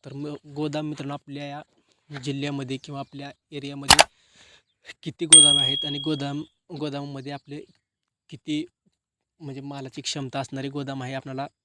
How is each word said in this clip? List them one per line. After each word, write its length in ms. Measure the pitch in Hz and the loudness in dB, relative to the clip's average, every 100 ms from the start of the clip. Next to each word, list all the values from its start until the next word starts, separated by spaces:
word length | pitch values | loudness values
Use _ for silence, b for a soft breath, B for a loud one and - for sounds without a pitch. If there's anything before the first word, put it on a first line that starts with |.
तर 100 | 139 | -14
म-, 220 | 135 147 147 151 143 | -8 -8 -8 -8 -4
गोदाम 300 | 151 151 151 | -2 -2 -4
मित्रांनो 280 | 151 139 | -4 -6
आपल्या 320 | 143 - 139 143 | -8 -8 -10 -8
या 160 | 143 - _ _ _ - 143 | -10 -14 _ _ _ -14 -8
जिल्ह्यामध्ये 540 | 131 139 143 139 131 135 | -4 -2 -2 -2 -4 -6
किंवा 220 | - 139 | -6 -10
आपल्या 320 | 131 139 139 - _ | -10 -10 -14 -16 _
एरियामध्ये 540 | 143 139 143 139 - - B B B B B _ _ - - | -10 -8 0 8 8 8 B B B B B _ _ -20 -12
किती 220 | 160 - 160 | -10 -6 8
गोदाम 340 | - - - | 10 10 8
आहेत 260 | - - - | 2 0 -4
आणि 140 | 143 | -4
गोदाम, 440 | 147 147 143 143 165 _ - 156 | -2 -2 -2 -4 -8 _ -14 -8
गोदामामध्ये 520 | 147 143 143 139 131 | -6 -4 -6 -8 -8
आपले 280 | 139 - 147 - _ _ _ _ _ - | -10 -10 -12 -14 _ _ _ _ _ -18
किती 360 | - - 151 175 _ _ _ _ _ _ _ | -12 -4 -2 -2 _ _ _ _ _ _ _
म्हणजे 220 | 147 135 | -10 -8
मालाची 400 | 139 139 131 147 | -8 -8 -8 -8
क्षमता 380 | - - 135 139 | -6 -4 -4 -4
असणारे 300 | 135 135 139 | -4 -4 -4
गोदाम 340 | 143 135 135 | -4 -4 -4
आहे, 100 | 127 | -6
आपल्याला 340 | 135 135 135 143 - | -6 -6 -6 -6 -10